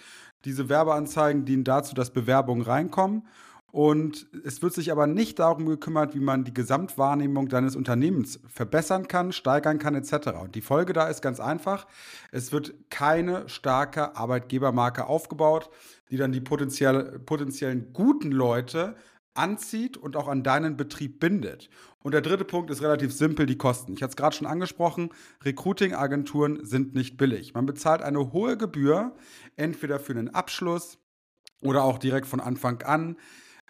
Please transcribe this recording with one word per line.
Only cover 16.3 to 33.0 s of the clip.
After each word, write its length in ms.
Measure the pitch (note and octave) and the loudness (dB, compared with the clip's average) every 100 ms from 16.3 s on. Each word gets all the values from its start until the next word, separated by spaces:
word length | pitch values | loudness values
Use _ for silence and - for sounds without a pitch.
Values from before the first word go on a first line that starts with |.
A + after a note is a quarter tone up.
die 80 | C3 | -2
potenziell, 800 | B2+ D3 C#3 - C3+ C3+ C3+ - | -2 -2 -2 2 4 4 0 -8
potenziellen 720 | B2+ D#3 C#3 C3 C3+ B2+ G#2+ | -4 -4 -4 -4 -4 -4 -6
guten 400 | - A#3 D4 D#3 | 2 4 4 2
Leute 640 | C3+ B2 A#2+ B2 D#3+ F#3 A3+ - _ _ | 2 4 2 0 -4 -4 -6 -20 _ _
anzieht 640 | - E3 G#3 - A3 B3 - | -2 -2 -2 -6 -6 -6 -8
und 200 | D3+ C#3+ | -8 -6
auch 100 | C#3+ | -2
an 160 | C#3 | 0
deinen 340 | C3 C3+ D#3+ C#3+ | 2 2 2 -2
Betrieb 440 | C#3+ - C#3+ - | -6 -6 -8 -2
bindet. 500 | E3 G3 G2+ C2+ - - - _ | 0 0 -4 -10 -20 -20 -20 _
Und 100 | C#3+ | -2
der 100 | D3+ | 0
dritte 220 | D#3 F#3+ | 2 0
Punkt 260 | F#3+ F3 E3 | 0 -4 -4
ist 120 | C3 | -4
relativ 300 | D3+ D3 C3+ | 0 2 0
simpel, 340 | - D#3 D#3 C#3 | 2 2 2 0
die 120 | B2+ | 2
Kosten. 340 | C3 B2 - | 0 0 -4
Ich 100 | F#2 | -8
hatte 80 | C3 | -8
es 60 | - | 0
gerade 180 | D3 | 0
schon 120 | D3+ D3+ | 0 -4
angesprochen, 640 | D#3+ F3+ - E3+ E3+ E3+ - - _ | -4 -4 0 -2 0 -6 -8 -20 _
Recruiting-Agenturen 1200 | C#3 C3+ F#3 F#3+ F#3+ - C#3 C#3+ C#3+ D3 D3 D3 | -6 -2 -2 0 0 0 0 0 -2 0 0 0
sind 300 | G#2 B2+ C3+ | -2 -2 0
nicht 220 | C3 B2 - | -2 -2 0
billig. 380 | C3+ G#2+ - | 2 0 -4
Man 120 | A#2 C3+ | -2 -2
bezahlt 360 | D3 D#3+ E3 | 0 2 2
eine 300 | C#3+ C#3+ B2+ | 2 0 0
hohe 240 | E3 A#3 A#3 | 0 0 0
Gebühr, 580 | G#3+ D3+ C#3 E3+ A#3+ - - - - | -2 0 4 4 2 -6 -20 -20 -16
entweder 460 | - D3+ D3+ D3 C#3+ | -4 -4 -4 -4 -4
für 140 | C#3+ | -4
einen 160 | A#2+ A#2 | -4 -2
Abschluss 680 | F#3 F3+ - F3+ E3+ - - _ _ _ _ - _ | -4 -4 -4 -2 -2 -6 -18 _ _ _ _ -20 _
oder 220 | C3+ C3+ | 0 4
auch 140 | C3+ B2 | 4 2
direkt 280 | C3 C3+ C3 | 0 -2 -2
von 140 | B2+ | -6
Anfang 420 | B2 B2 B2+ A#2 | -4 -4 -4 -4
an, 340 | C3 D3+ | 0 0